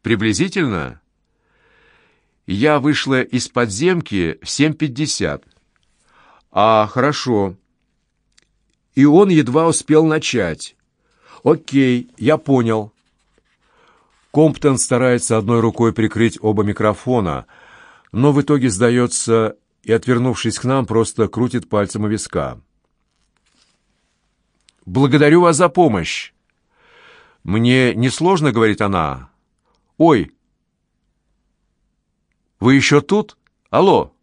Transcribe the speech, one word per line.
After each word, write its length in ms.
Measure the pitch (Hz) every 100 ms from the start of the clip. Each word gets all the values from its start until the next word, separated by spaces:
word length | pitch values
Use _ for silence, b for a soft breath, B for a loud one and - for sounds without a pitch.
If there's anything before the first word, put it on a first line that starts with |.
«Приблизительно?» 1000 | 107 113 110 98 180 190 147 92 65 58 _ _ _ _ _ _ _ _ _ _ _ _ _ _ -
Я 340 | 98 147 147
вышла 420 | 139 139 - 131
из 260 | 123 123 -
подземки 920 | 123 120 98 170 175 - 101 82 -
в 80 | -
семь 240 | - 151
пятьдесят. 720 | 151 156 123 151 - 85 71 _ _ _ _ _ _ b b b b b
«А, 360 | - 107 110 107
хорошо. 680 | 127 135 147 127 107 98 92 _ _ _ _ _ _ _ _ _ _ _ _ _ -
И 100 | 143
он 240 | 160 202
едва 380 | 160 117 139 165
успел 380 | 151 - 156 160
начать. 720 | 156 - 120 87 76 - _ _ _ b b b b
Окей, 680 | - 160 - 139 131 123 120 -
я 200 | 110 151
понял». 540 | 147 131 113 110 107 _ _ _ _ _ _ _ _ _ _ _ _ _ _
Комптон 460 | 143 160 - 147 127
старается 600 | - 123 127 123 - 110
одной 220 | 104 117
рукой 340 | 113 104 117
прикрыть 440 | 104 110 101 113 -
оба 220 | 107 107
микрофона, 840 | 101 98 107 101 127 123 92 69 - b b b b b b
но 200 | 101 143
в 100 | 143
итоге 280 | 139 147 123
сдается 880 | 92 120 120 120 - - 113 113 - _ _
и, 80 | -
отвернувшись 680 | 113 - 120 127 110 117 -
к 40 |
нам, 220 | 123 135 110
просто 420 | 110 110 - 107
крутит 420 | - 120 120 -
пальцем 340 | 104 98 107
у 40 | 107
виска. 520 | 104 - 90 67 64 _ _ _ _ _ _ _ _ _ _ _ _ _ _ _ _ _ _ _ _ _ _ -
«Благодарю 560 | 98 139 143 147 170
вас 140 | 175 151
за 120 | 175
помощь». 640 | - 165 101 80 - - _ _ _ _ b b b b b b b
«Мне 500 | - 104 117 131 127
несложно», — 580 | 107 127 - 165 190 147
говорит 280 | 113 110 101
она. 480 | 104 92 76 65 64 _ _ _ _ _ _ -
«Ой, 340 | 165 123 76 _ _ _ _ _ _ _ _ _ _ _ _ _ _ _ _ _ _ _ _ _ _ _
вы 160 | 117 135
еще 260 | 123 143
тут? 360 | 147 208 214 _ _ _ _
Алло!» 440 | 120 190 127 69 _